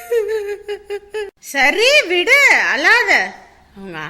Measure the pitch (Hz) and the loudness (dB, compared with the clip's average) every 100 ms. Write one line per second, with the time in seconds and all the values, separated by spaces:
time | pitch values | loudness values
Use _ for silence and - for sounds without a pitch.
0 | 698 466 403 440 403 415 415 403 415 403 | -4 -4 -2 -4 -6 -10 -10 -12 -10 -12
1 | 403 427 403 - - 269 262 - 480 587 | -10 -10 -10 -14 -10 -2 0 2 2 2
2 | 415 349 349 554 539 277 175 220 349 466 | 2 0 2 4 4 4 0 0 2 2
3 | 415 277 190 - - _ _ 196 196 165 | 2 0 -2 -8 -20 _ _ -18 -14 -12
4 | 156 | -12